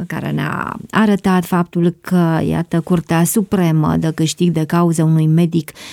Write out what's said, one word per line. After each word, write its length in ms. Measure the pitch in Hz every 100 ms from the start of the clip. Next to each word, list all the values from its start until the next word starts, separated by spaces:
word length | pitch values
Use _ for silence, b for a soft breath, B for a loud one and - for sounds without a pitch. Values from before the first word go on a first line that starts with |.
| 175
care 240 | 160 143
ne-a 480 | 151 147 - - - -
arătat 560 | - 214 196 196 185 170
faptul 500 | 175 175 175 170 170
că, 380 | - 180 165 160 160
iată, 340 | 160 170 170
Curtea 420 | - 175 - 165
Supremă 720 | 170 226 190 196 170 160 160 165
dă 120 | 165
câștig 400 | 151 156 - 175
de 120 | 160
cauză 400 | 156 175 175 165
unui 240 | 160 160 156
medic 440 | 165 175 165 - - B